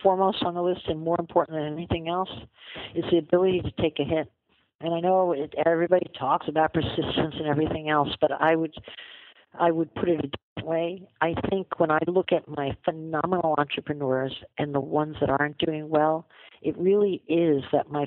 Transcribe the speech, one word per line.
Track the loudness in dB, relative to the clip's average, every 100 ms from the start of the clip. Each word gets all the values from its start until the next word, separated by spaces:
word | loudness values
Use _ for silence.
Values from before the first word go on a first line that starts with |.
foremost | 2 4 2 0
on | -4
the | -2
list, | -2 -2 -4
and | -6
more | -2 -2
important | 0 0 0 -2
than | -6
anything | -6 -4 -4 -2
else, | -4 -4 -8 -18 _ -18 -16 -10 -6
is | 0
the | 0
ability | 4 2 4 2
to | -2 -2
take | -2 0
a | -2
hit. | -2 -2 _ _ _ _ _
And | -4 -2
I |
know | 2 4 2
it, | 0 -4 -2 2
everybody | 2 4 2 2 -4
talks | 0 0 2
about | 2 2
persistence | 2 -2 -2 -4 -2 -2 -2
and | -2
everything | 0 0 -2 0
else, | 2 0 0
but | 0
I | 2 4 4
would, | 0 -6 -18 -18 -20 -20 -20 _ _ 0
I | 2
would | 2 -2
put | -2 0
it | 0
a | -2
different | -8 _ -12 -4
way. | -2 -4 -6 -14 -2
I | -2 0 -2
think | -2 -2 -2
when | 2
I | 2 2
look | 0 2
at | 0 -2
my | -6 -6 -6 -6
phenomenal | -6 -4 -4 -2 0 0 0
entrepreneurs | 0 -4 -8 -4 -2 0 -2 -6 -12 -8
and | -4
the | -4
ones | -2 -2 -2 -2
that | 0
aren't | 2 2 0
doing | -2 -2 0
well, | 2 4 2 -4 -20 -20 -8
it | -6 0
really | 4 4 4 0 0
is | 2 4 2 2
that | 0 0
my | -4